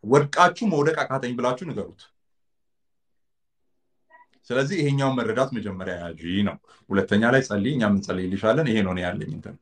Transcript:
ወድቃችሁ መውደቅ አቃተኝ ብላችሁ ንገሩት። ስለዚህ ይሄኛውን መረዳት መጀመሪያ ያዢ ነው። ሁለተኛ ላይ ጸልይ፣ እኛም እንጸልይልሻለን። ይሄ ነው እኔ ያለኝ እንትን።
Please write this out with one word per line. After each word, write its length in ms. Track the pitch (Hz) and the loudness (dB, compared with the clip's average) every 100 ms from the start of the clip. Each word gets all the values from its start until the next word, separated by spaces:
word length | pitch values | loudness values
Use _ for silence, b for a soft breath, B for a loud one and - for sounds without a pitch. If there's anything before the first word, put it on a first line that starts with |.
ወድቃችሁ 600 | 104 139 143 - 175 170 226 | 4 4 4 4 4 4 0
መውደቅ 280 | 156 147 156 | 2 2 0
አቃተኝ 320 | 135 135 123 | -2 -4 -4
ብላችሁ 320 | 120 123 127 170 | -2 -2 -2 -6
ንገሩት። 360 | 104 85 - - _ _ _ _ _ _ _ _ _ _ _ _ _ _ _ _ _ _ _ _ - _ _ _ | -8 -10 -14 -20 _ _ _ _ _ _ _ _ _ _ _ _ _ _ _ _ _ _ _ _ -20 _ _ _
ስለዚህ 320 | 123 139 185 | -2 0 0
ይሄኛውን 380 | 147 139 135 127 | 0 2 0 0
መረዳት 340 | 110 113 135 | -2 0 0
መጀመሪያ 440 | 120 101 92 92 87 | -2 -6 -8 -8 -8
ያዢ 240 | 85 78 85 95 | -10 -10 -4 0
ነው። 120 | 101 73 _ b _ | 0 -2 _ b _
ሁለተኛ 340 | 98 98 104 117 | 0 2 2 4
ላይ 120 | 131 | 4
ጸልይ፣ 280 | 127 104 104 | 2 -2 -2
እኛም 220 | 147 104 | 0 2
እንጸልይልሻለን። 760 | 101 - 92 92 95 107 123 151 | 2 0 -4 -4 0 2 2 2
ይሄ 100 | 110 | 0
ነው 100 | 98 | 0
እኔ 100 | 92 | -2
ያለኝ 300 | 90 90 80 | -4 -6 -8
እንትን። 240 | 80 101 - | -12 -14 -18